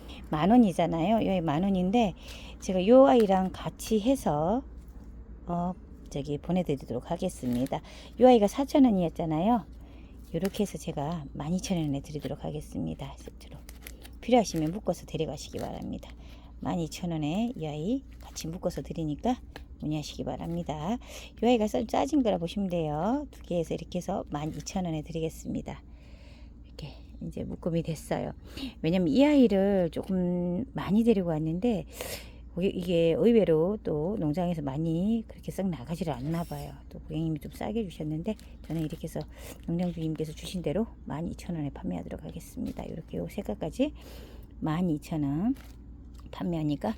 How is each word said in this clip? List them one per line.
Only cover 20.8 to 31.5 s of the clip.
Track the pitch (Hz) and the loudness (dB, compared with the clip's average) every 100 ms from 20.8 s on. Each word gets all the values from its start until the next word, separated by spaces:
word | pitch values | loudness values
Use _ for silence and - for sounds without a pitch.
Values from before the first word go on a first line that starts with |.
| 165 247 - - - - | -2 -4 -6 -16 -16 0
이 | 233 | 4
아이가 | 240 214 | 6 4
짜-, | 247 220 | 0 0
짜진 | - 277 302 | 0 4 4
거라 | 226 180 | 4 2
보시면 | 170 202 190 | 0 -2 0
돼요. | 175 151 151 196 285 294 | 0 0 0 0 0 -2
두 | - | -10
개에서 | - 175 160 | -2 -2 0
이렇게 | 165 - 180 | -4 -4 -4
해서 | 180 196 - | -2 -4 -4
만 | 147 156 | -4 -4
이천 | - - 196 | -6 -4 -2
원에 | 175 156 | -2 -2
드리겠습니다. | 156 160 160 - - - - - - - - - - - - - - | -4 -4 -4 -4 -6 -6 -6 -10 -14 -20 -20 -20 -20 -18 -18 -18 -18
이렇게 | - 143 - - - 165 | -14 -14 -14 -16 -12 -8
이제 | - | -6
묶음이 | 131 - 180 165 | -6 -6 -2 0
됐어요. | 160 151 - 165 156 - - - 269 - | 0 -4 -4 -4 -4 -8 -14 -10 -10 -2
왜냐면 | 160 185 170 | 2 4 4
이 | 233 | 6
아이를 | 294 294 226 196 196 190 170 | 8 8 8 6 4 4 2
조금 | - - 185 180 180 175 175 - | 0 -2 0 2 2 0 -2 -4
많이 | 156 151 208 | -4 2 4
데리고 | 233 196 170 | 6 6 4
왔는데 | 156 160 | 0 0